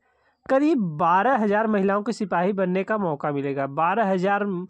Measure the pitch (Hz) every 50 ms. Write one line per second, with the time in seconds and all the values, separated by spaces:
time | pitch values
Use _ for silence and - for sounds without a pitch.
0 | _ _ _ _ _ _ _ _ - - 262 269 294 302 339 254 196 170 151 151
1 | 180 165 175 190 202 254 269 220 220 208 202 208 220 220 214 202 196 196 196 208
2 | 202 247 208 - 220 175 190 170 180 196 214 190 190 180 180 190 190 196 220 214
3 | 202 170 147 139 - 151 143 143 139 143 135 139 139 135 139 156 160 175 196 233
4 | 220 190 190 185 175 196 202 202 208 202 185 175 185 -